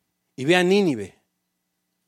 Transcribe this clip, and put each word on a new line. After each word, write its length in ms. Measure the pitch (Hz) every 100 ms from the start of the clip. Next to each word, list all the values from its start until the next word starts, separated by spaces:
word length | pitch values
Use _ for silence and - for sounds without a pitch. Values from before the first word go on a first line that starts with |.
| _ _ _ -
y 80 |
ve 120 | 135 180
a 60 |
Nínive, 560 | 180 202 185 117 95 _ _ _ _ _ _ _ _ _